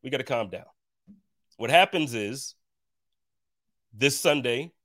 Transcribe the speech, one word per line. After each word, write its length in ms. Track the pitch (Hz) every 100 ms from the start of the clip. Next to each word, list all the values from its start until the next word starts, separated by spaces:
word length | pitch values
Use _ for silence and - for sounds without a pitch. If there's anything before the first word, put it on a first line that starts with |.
we 80 | 131
gotta 120 | 135
calm 260 | 131 123 101
down. 180 | 90 - _ _ _ _ - _ _ _ -
What 140 | 117
happens 440 | 165 196 180 147
is 400 | 117 101 135 - - _ _ _ _ _ _ _ _ _ _ _ _ _
this 260 | 107 139 135
Sunday 520 | 165 147 123 120 170 _